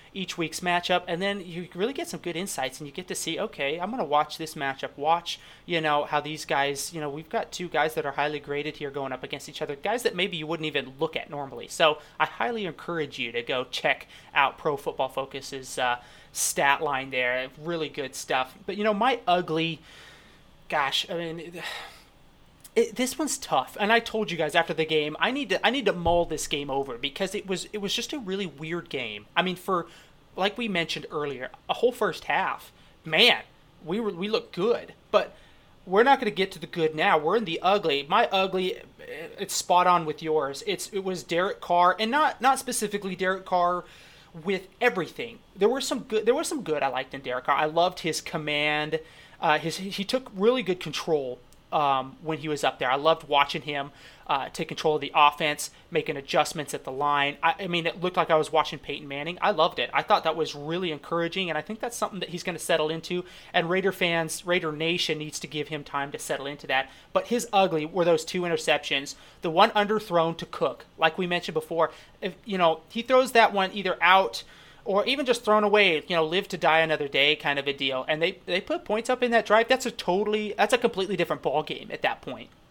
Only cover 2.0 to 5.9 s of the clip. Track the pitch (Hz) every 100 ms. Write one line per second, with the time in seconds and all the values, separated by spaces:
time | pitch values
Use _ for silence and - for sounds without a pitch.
2 | 339 175 175 165 196 - 135 - 147 -
3 | 180 185 - 165 220 - 139 165 185 247
4 | 156 147 151 - 160 160 139 131 127 -
5 | 147 170 - - - - - 170 156